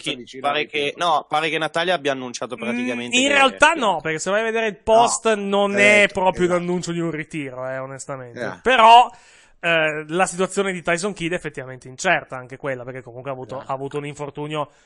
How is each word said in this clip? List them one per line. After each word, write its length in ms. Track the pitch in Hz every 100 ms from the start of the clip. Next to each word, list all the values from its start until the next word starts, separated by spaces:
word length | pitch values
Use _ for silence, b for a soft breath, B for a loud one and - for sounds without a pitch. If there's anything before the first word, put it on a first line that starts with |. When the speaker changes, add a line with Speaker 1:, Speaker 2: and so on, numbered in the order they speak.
| 156
Speaker 1:
Kidd, 80 | 135
Speaker 2:
vicino 280 | 113 135 139
Speaker 1:
pare 140 | 147
Speaker 2:
al 60 | 151
Speaker 1:
che, 100 | 143
Speaker 2:
ritiro. 220 | 143 - 175
Speaker 1:
no, 200 | 147 -
pare 200 | 151 160
che 100 | 156
Natalia 360 | 156 170 175
abbia 180 | 175 143
annunciato 420 | 135 127 117 120 117
Speaker 3:
Mm, 40 |
Speaker 1:
praticamente 560 | 226 240 247 - 120 247
Speaker 3:
in 60 | 269
Speaker 1:
che 80 |
Speaker 3:
realtà 380 | 285 269 - 302
no, 280 | 330 226 165
perché 180 | 160 160
se 100 | 185
vai 100 | 202
a 40 |
vedere 220 | 226 220 226
il 80 | 190
post 520 | - 220 233 - 226
Speaker 2:
No, 100 | 208
Speaker 3:
non 320 | 202 202 202 202
Speaker 2:
eh, 280 | 202 208
Speaker 3:
è 40 | 202
proprio 360 | - 185 180
Speaker 2:
esatto. 140 | 175 175
Speaker 3:
un 80 | 175
annuncio 240 | 180 170
di 80 | 170
un 100 | 165
ritiro, 580 | 156 156 160 139 127 131
eh, 100 | 131
onestamente. 680 | 135 135 - 135 123 123
Speaker 2:
Eh. 140 | 110 92
Speaker 3:
Però, 480 | - 254 226 233 240 B B B B -
eh, 420 | 175 165 156 151 151
la 180 | 170 185
situazione 460 | 175 185 196 196
di 100 | 180
Tyson 300 | 160 170 202
Kidd 200 | 190 170
è 40 | 175
effettivamente 500 | 156 147 131 127 127
incerta, 500 | 131 185 160 127 131
anche 200 | 127 135
quella, 260 | 143 131
perché 180 | 120 131
comunque 280 | 123 117 127
ha 40 |
avuto, 220 | 131 123 131
Speaker 2:
Esatto. 120 | 139
Speaker 3:
ha 40 | 135
avuto 220 | 139 147
un 80 | 143
infortunio 640 | 147 143 - 147 156 143 b